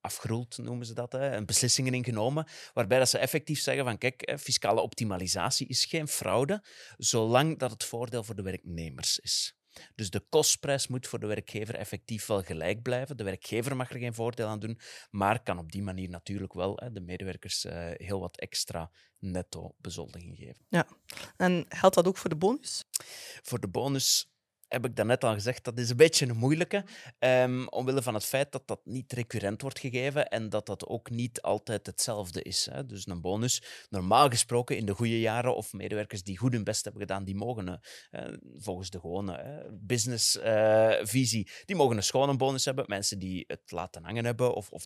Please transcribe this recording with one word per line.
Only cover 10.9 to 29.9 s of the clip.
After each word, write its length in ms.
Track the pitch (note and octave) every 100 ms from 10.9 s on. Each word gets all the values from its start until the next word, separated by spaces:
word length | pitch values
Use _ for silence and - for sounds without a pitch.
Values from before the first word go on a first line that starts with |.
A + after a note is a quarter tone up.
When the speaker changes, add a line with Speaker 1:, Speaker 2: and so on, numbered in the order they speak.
| B2+ -
Speaker 1:
voor 120 | A#2
de 60 | G#2+
werkgever 480 | G#2 - A2+ G#2+ -
effectief 500 | G2+ G#2 - A2 -
wel 160 | G#2
gelijk 380 | F2+ E2 D#2+ G#2+
blijven. 360 | A#2+ B2 C3+ C3+
De 60 |
werkgever 520 | G2+ F#2+ - A2 A#2+ C3+
mag 160 | B2
er 80 | B2+
geen 140 | A#2+
voordeel 340 | A2+ A2+ A#2 A2
aan 120 | G#2+
doen, 200 | G#2+ A2+ - - -
maar 340 | G2+ G2 A#2
kan 160 | - F2
op 120 | E2
die 100 | G2
manier 260 | G2+ F#2 F#2
natuurlijk 440 | F2 - G2 F#2+
wel, 220 | F#2 F#2 -
hè, 160 | B2
de 100 | G#2+
medewerkers, 640 | F2 F#2 F#2+ F2+ - - -
eh, 240 | E2+ E2+
heel 260 | E2+ F#2 G2
wat 200 | F2+ -
extra 520 | - - - F2 E2 _ _ _
netto 560 | G2 F2+ F2 E2 F2 -
bezoldiging 600 | - E2+ E2 F2 - -
geven. 280 | - - _
Speaker 2:
Ja. 180 | F3 - - - - - -
En 280 | F3+ F3+ -
geldt 260 | - F#3 F#3+
dat 120 | F3
ook 100 | F#3+
voor 120 | -
de 60 | D#3
bonus? 480 | F#3 C4 - - - - - - - -
Speaker 1:
Voor 180 | - A#2+
de 80 | G#2
bonus 640 | F2+ B2+ C3+ B2+ - - _ _ _ -
heb 180 | B2 A#2+
ik 100 | A2+
daarnet 280 | G#2+ B2
al 100 | B2
gezegd, 300 | G#2+ G#2 B2+
dat 160 | - A#2
is 100 | A#2+
een 80 | A#2+
beetje 280 | D#3+ D#3+ C3
een 100 | A2+
moeilijke, 480 | B2 D#3 E3+ G3+ G3 - - -
ehm, 460 | B2+ B2+ B2+ B2 B2+
omwille 360 | - B2+ C3+
van 120 | B2+
het 120 | G#2+ -
feit 260 | C3+ C#3+
dat 160 | C3+ -
dat 180 | G#2 -
niet 280 | A#2+ A#2+
recurrent 480 | B2 A#2 A#2 G2 G#2
wordt 180 | C3+ -
gegeven 480 | C#3